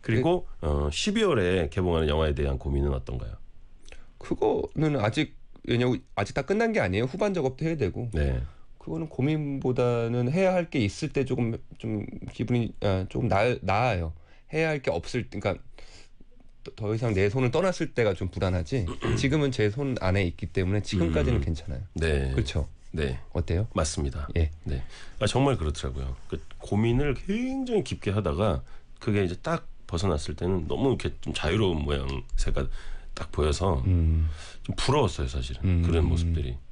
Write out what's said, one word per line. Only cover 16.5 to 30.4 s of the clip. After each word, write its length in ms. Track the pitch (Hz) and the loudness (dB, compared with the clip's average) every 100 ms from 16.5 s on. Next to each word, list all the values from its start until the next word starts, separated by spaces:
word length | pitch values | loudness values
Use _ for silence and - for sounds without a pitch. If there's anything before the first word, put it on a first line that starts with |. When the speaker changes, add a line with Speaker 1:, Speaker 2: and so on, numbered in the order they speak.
| - | -16
Speaker 2:
더, 80 | - - 104 | -16 -6 -2
더 80 | 110 | 0
이상 180 | 120 | 2
내 160 | 95 101 | 4 4
손을 220 | 127 127 | 4 2
떠났을 420 | 156 190 175 160 | 2 2 0 -2
때가 200 | - 110 | 2 2
좀 160 | 92 90 | 2 -4
불안하지. 560 | - 95 90 78 135 85 - | 0 0 0 0 -2 -2 -2
Speaker 1:
<clears throat> 160 | 113 117 | 0 2
Speaker 2:
지금은 320 | 135 151 143 | 2 2 2
제 180 | 127 104 | 2 0
손 280 | 113 139 123 | 2 -2 0
안에 240 | 92 95 | 2 2
있기 220 | 90 - - | 2 -2 -4
때문에 340 | - 92 104 | 0 2 0
지금까지는 560 | - 98 82 80 71 76 | 0 2 2 2 2 2
Speaker 1:
음. 40 | |
Speaker 2:
괜찮아요. 380 | 71 80 - 64 - 80 | 0 -2 -4 -8 -6 -2
Speaker 1:
네. 360 | 80 73 67 | 2 2 2
Speaker 2:
그렇죠? 380 | 65 - - 73 - - | 0 0 -2 -4 -8 -10
Speaker 1:
네. 280 | - 69 64 - | -4 -2 -2 -4
Speaker 2:
어때요? 340 | - - 85 110 | -4 0 0 0
Speaker 1:
맞습니다. 560 | - 78 - 71 76 71 - | 0 -2 0 -2 -4 -2 2
Speaker 2:
예. 140 | 78 - | 2 0
Speaker 1:
네. 180 | - 67 - - - - | -6 -4 -6 -8 -10 -2
아, 80 | 107 | 0
정말 300 | 120 139 117 | 4 2 2
그렇더라고요. 580 | 78 71 69 65 67 65 - | 0 -2 -6 -6 -6 -8 -6
그 120 | - - - | -8 -8 -12
고민을 560 | - 101 117 123 147 120 | -2 2 4 4 2 0
굉장히 680 | - 214 254 269 254 214 | -2 -2 -2 -4 0 0
깊게 280 | 131 90 101 | 0 -4 0
하다가 520 | 101 95 73 107 69 - - - - | 0 0 0 0 0 -4 -14 -14 -6
그게 260 | - 104 92 | 0 2 0
이제 100 | 90 | -2
딱 240 | - 160 - - - | -2 -2 -4 -12 -6
벗어났을 480 | 85 98 73 - | 0 2 0 -2
때는 320 | 71 | -2